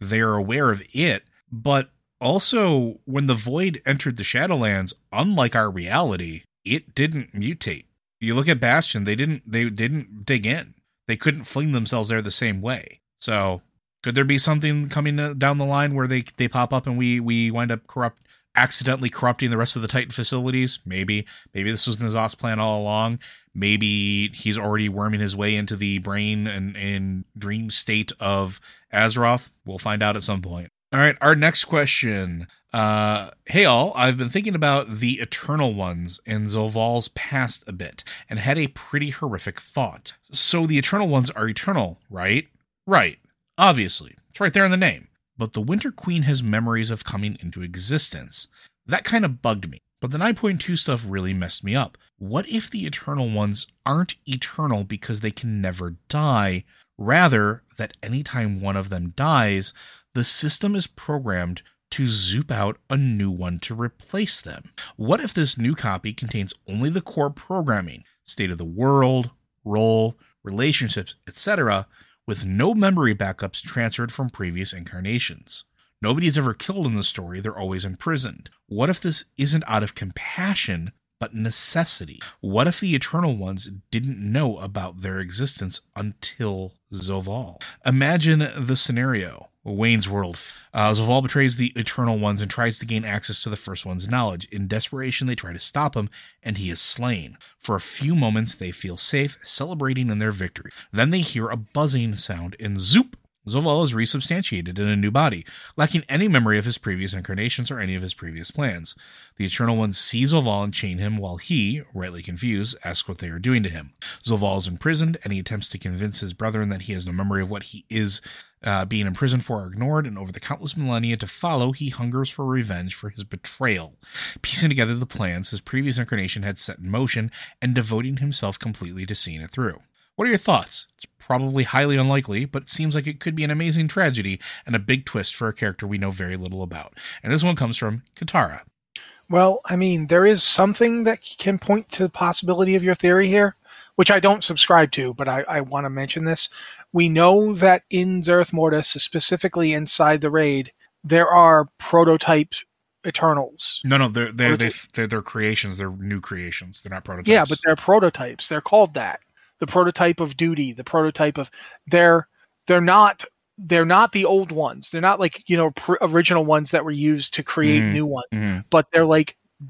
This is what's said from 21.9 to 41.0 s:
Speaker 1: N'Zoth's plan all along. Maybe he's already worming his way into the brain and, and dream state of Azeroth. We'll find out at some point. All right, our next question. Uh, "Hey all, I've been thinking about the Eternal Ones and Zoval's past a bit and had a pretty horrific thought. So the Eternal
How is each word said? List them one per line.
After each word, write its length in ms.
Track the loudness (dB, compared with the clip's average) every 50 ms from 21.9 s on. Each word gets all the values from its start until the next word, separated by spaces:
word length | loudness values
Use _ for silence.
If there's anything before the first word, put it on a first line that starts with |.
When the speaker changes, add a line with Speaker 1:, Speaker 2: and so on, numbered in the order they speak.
| -4
Speaker 1:
N'Zoth's 380 | -2 -2 -2 0 -2 -2 -2 -4
plan 240 | -6 -4 -4 -2 0
all 220 | 0 0 -2 -2
along. 380 | -2 -2 0 0 0 -2 -2 -6 -10 -16 -20 -20 _ _ -6
Maybe 760 | -2 0 2 2 2 2 0 0 0 0 0 0 0 -2 -2
he's 280 | -6 -6 -4 -4 -2
already 320 | -2 -2 -2 0 0 -2 -2
worming 320 | -2 -2 -2 -2 -2 -2
his 160 | -2 -4 -4
way 200 | -2 -2 0 0
into 200 | -2 -2 -4 -6
the 220 | -4 -4 -2 -2 -4
brain 480 | -4 -4 -4 -2 -2 -2 -2 -2 -4
and, 300 | -4 -6 -6 -6 -8 -8
and 480 | -6 -6 -4 -4 -4 -4 -4 -6 -6 -8 -12 _
dream 320 | -10 -8 -6 -6 -6 -6 -6
state 420 | -6 -6 -4 -2 -2 -2 -2 -4 -6 -4
of 420 | -2 0 0 0 -2 -2 -6 -10 -18 -20 -20 _ _ _
Azeroth. 580 | 0 2 2 2 2 2 2 2 2 0 -2 -10 _ _ _
We'll 120 | -12 -12 -6
find 240 | -4 -4 0 0
out 140 | 0 0 0
at 60 | -2
some 180 | -4 -4 -4 -4
point. 300 | -6 -8 -10 -10 -12 -14 _ _ _ _
All 80 | 2 4
right, 160 | 4 4 4 4
our 140 | 4 4 4
next 300 | 6 4 2 2 0 0
question. 800 | 0 0 2 2 2 0 0 -2 -2 -2 -2 -4 -4 -6 -8 -10 -12 _ _ _ _
Uh, 580 | -2 0 2 2 2 2 2 0 0 -2 -4 -8 -14 _ _
"Hey 200 | 0 2 4 6
all, 260 | 6 6 6 4 2 2
I've 220 | 2 2 2 2
been 140 | 0 -2 -2
thinking 240 | -2 -2 -2 -2 -2
about 440 | 0 2 2 2 2 0 -4 -4 -2
the 220 | -2 -2 -2 -2
Eternal 540 | -6 -8 -8 -8 -4 -4 -2 0 0 0 -2
Ones 460 | -2 -4 -4 -4 -6 -8 -8 -10 -10 -8
and 200 | -6 -4 -4 -4
Zoval's 640 | -2 -2 -2 -2 -2 0 0 0 0 0 -2 -2 -4
past 560 | -8 -10 -8 -4 -2 -2 -2 -2 -4 -8 -10
a 60 | -14
bit 320 | -12 -12 -12 -12 -14 -16 -16 -16 -18 -18 -12 -10
and 80 | -8 -4
had 200 | -2 -2 0 0
a 100 | -2 -4
pretty 420 | -6 -12 -10 -6 -4 -4 -4 -4
horrific 500 | -6 -8 -8 -8 -6 -8 -8 -10 -12 -12
thought. 540 | -14 -8 -4 -4 -4 -4 -6 -12 _ -18 -18 _ _ _
So 360 | 2 4 4 4 4 4 2
the 120 | 2 2 2
Eternal 300 | 2 0 0 0